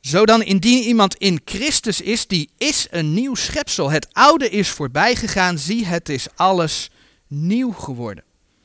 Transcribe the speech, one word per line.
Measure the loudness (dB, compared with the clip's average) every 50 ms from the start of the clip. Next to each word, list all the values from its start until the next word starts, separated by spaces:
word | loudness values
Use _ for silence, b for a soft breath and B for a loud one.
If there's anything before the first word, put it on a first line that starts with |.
Zo | -6 -2 2 2 4
dan, | 6 6 4
indien | 4 2 0 2 4 4 4 4 4
iemand | 2 4 4 2 2 0
in | 0 0 0 0 0 _
Christus | -8 -6 -4 -2 0 0 0 -2 -2 -4 -4
is, | -4 -4 -4 -4 -2
die | _ -2 -2 -2 _ _
is | _ -2 -2 0 -2 -4 -4
een | -4 -4 -2 0 0
nieuw | 0 -2 -2 -4
schepsel. | -4 -4 -4 -4 -6 -4 -4 -4 -2 -2 0
Het | 0 -2 -2 _ _
oude | 4 6 6 6 4 2 0
is | 0 -2 -2 -2
voorbij | -4 -6 -8 -4 0 0 2 2 2
gegaan, | 0 -4 -4 -2 0 0 0 0
zie, | -4 -4 -4 -2 -2 -2
het | -2 -4 -4 -4 -4
is | -6 -6 -6 -10 _
alles | 0 2 2 2 2 0 -2 -4 -6 -8 b b b b b b b b
nieuw | _ -8 -6 -2 -2 0 0 -2 -4
geworden. | -6 -8 -10 -10 -10 -8 -8 -10 -10 -14 _ _ _ _ _ _ _ _